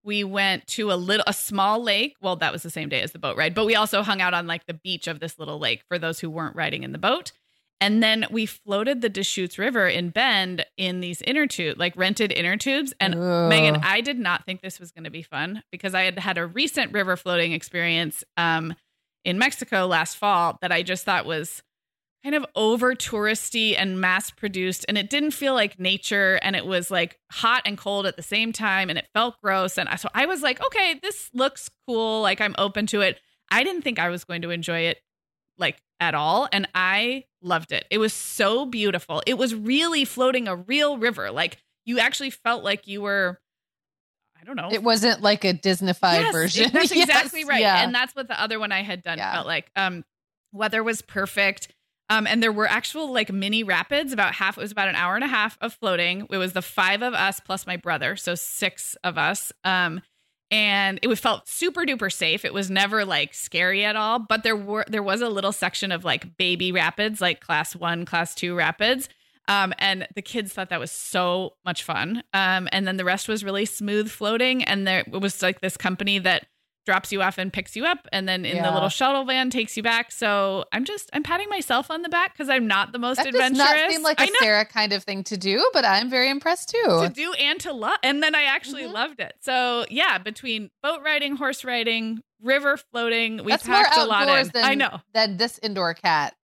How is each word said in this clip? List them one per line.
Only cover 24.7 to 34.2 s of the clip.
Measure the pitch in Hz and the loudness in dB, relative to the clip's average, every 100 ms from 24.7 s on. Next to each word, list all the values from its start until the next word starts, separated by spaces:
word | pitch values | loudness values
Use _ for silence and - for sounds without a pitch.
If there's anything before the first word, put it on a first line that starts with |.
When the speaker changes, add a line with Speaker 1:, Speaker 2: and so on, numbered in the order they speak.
| 180 - | -4 -2
Speaker 1:
And | 208 | -2
it | 202 | 0
didn't | 285 302 | 0 0
feel | - 277 254 | -2 0 2
like | 208 190 | 0 -2
nature. | 185 190 - 202 190 190 | -2 -2 0 2 4 2
And | - 190 | 0 -2
it | 185 | -2
was, | 180 175 | -2 0
like, | 185 175 - _ | -2 -2 -6 _
hot | - 226 247 208 | -2 2 2 0
and | 202 | -6
cold | 202 202 190 | -4 -2 -2
at | 170 | -6
the | |
same | 165 214 226 | -4 -2 -2
time. | 214 214 190 185 | -2 0 0 0
And | 170 | -4
it | - | -2
felt | 214 240 - | 0 0 -2
gross. | 202 190 185 - | 0 0 0 -2
And | - | -4
I, | 185 | -4
so | - | -4
I | 220 294 | 0 0
was | 359 | 0
like, | 285 254 | -2 0
"Okay, | 539 440 370 320 | -2 2 0 0
this | 392 - - | -6 -10 -10
looks | 247 269 269 - _ - | -2 -2 -2 -18 _ -4
cool. | 226 226 220 | -2 0 2
Like, | 208 196 | 0 2
I'm | 208 - | -2 0
open | 196 208 214 | -2 0 0
to | 208 | 2
it." | 190 - _ _ _ | 2 0 _ _ _
I | 214 | 2
didn't | 285 359 | 2 -2
think | 285 214 | -4 0
I | 175 | -2
was | 175 | -2